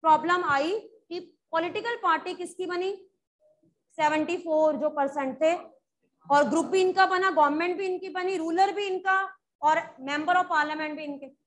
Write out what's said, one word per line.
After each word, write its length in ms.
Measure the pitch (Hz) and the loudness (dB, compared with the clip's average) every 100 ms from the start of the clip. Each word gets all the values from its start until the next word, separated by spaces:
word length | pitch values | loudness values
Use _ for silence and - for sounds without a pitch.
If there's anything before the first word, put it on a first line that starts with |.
Problem 400 | 320 311 320 359 349 | 6 4 4 0 2
आई 320 | 277 302 427 | 0 0 -4
कि 400 | - _ _ 339 359 _ _ | -8 _ _ -14 -14 _ _
political 440 | 320 339 427 453 466 | -2 -2 -4 -6 -4
party 300 | 392 320 - | 0 0 -2
किसकी 320 | 359 349 - 370 | -10 -10 -8 -6
बनी? 280 | 359 381 392 - _ _ _ _ _ _ _ _ - | -4 -4 -6 -14 _ _ _ _ _ _ _ _ -2
सेवेंटी 400 | 302 311 311 349 | 0 2 -2 -4
फ़ोर 380 | 339 311 311 285 | 0 2 2 2
जो 140 | 302 | -2
percent 460 | 302 277 285 269 262 | 0 -2 -2 -6 0
थे, 120 | 311 349 - _ _ _ _ _ - | 0 0 -6 _ _ _ _ _ 2
और 140 | 285 294 | 4 4
ग्रुप 160 | 285 - | 2 0
भी 160 | 381 | 2
इनका 240 | 370 370 381 | 2 4 2
बना, 240 | 370 381 | 4 2
government 460 | 311 294 302 349 359 | 4 4 4 -2 -2
भी 80 | 381 | -4
इनकी 240 | 370 381 | -6 -6
बनी, 280 | 349 359 381 | -6 -4 -4
ruler 340 | 320 330 392 | -2 2 2
भी 120 | 403 403 | 2 -4
इनका 360 | 370 381 381 381 - _ _ | -4 0 0 0 -8 _ _
और 180 | 294 311 320 - | 2 2 0 -12
member 340 | 262 294 311 359 | -6 -4 2 2
of 140 | 359 | 2
parliament 460 | 330 302 302 311 302 | 0 0 -2 -6 -8
भी 80 | |
इनके। 240 | 302 285 269 _ | -10 -12 -14 _